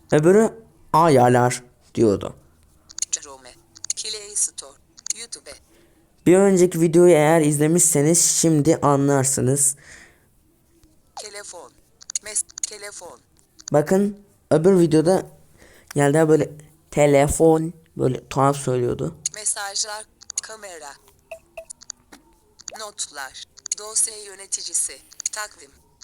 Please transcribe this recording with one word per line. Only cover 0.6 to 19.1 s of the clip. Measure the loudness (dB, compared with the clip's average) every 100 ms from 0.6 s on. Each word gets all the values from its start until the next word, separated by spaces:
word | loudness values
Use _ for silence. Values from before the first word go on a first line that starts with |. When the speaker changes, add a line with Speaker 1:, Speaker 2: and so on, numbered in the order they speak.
| -20 _ _
Speaker 1:
ayarlar | 0 4 4 4 4 2 -2 -12 _ _ 0
diyordu. | 0 0 -4 -16 _ _ _ _ _ -14 -10
Speaker 2:
Chrome, | -10 -12 -20 -20 -20 _ _ -14 -10
Play | -10 -12 -10 -6
Store, | -6 -6 -20 -20 _ _ -14 -12
YouTube. | -14 -20 -20 -20 _ _ _ _ _ _ 2
Speaker 1:
Bir | 4
önceki | 4 4 2 2
videoyu | 2 4 6
eğer | 6 4 4
izlemişseniz | 2 2 2 2 2 2 2 2 0
şimdi | 0 2 2 2 2
anlarsınız. | 2 2 2 2 0 0 0 0 -2 -4 -12 -20 -20 _ _ _ _ _ _ _ _ _ _ -20
Speaker 2:
Telefon, | -18 -16 -16 -18 -20 _ _ _ -14 -14
mes-, | -10 -8 -10 -10 -14
telefon. | -12 -16 -16 -18 -20 _ _ _ _ -4
Speaker 1:
Bakın | -2 2 0 0 -4 _ _ 0
öbür | 2 4 4
videoda | 4 2 2 0 -2 -14 _ _ -20 -20 -8 0
Yelda | 2 4 4
böyle | 2 0 -8 -20 _ -8
telefon | 0 4 4 2 2 4 4 0 -10 _ -6
böyle | -4 -4 -6
tuhaf | 0 0 0
söylüyordu. | -2 -4 -2 -4 -8